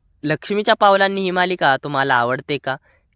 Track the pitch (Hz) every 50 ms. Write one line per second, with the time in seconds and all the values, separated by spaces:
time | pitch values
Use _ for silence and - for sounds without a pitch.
0 | _ _ _ _ - 147 156 - - - 202 208 208 233 220 - 214 202 196 196
1 | 196 196 196 196 190 180 180 180 180 180 180 175 170 143 135 135 - 147 147 135
2 | 135 139 131 120 120 120 131 139 - - 147 135 - 135 131 147 _ _ _ _
3 | _ _ _